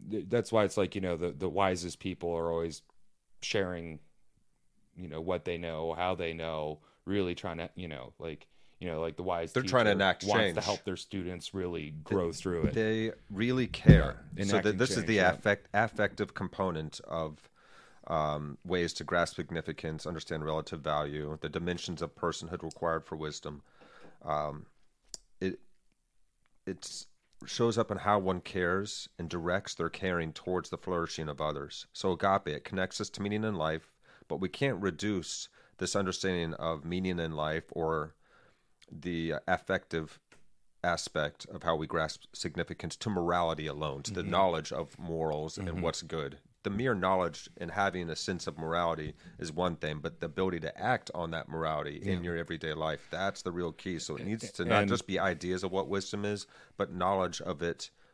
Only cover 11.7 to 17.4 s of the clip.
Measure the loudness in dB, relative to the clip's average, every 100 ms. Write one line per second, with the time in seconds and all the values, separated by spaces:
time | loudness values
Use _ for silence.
11.7 | -4 -6 -10 -2 0 2 0 -2 0 2
12.7 | 2 2 2 0 -4 -8 -2 2 2 0
13.7 | 8 12 12 10 -2 -10 -2 2 4 4
14.7 | 4 4 2 4 6 6 6 4 2 2
15.7 | 2 2 2 0 0 -4 -2 -6 -2 -2
16.7 | -2 -4 -8 -6 -4 -4 -6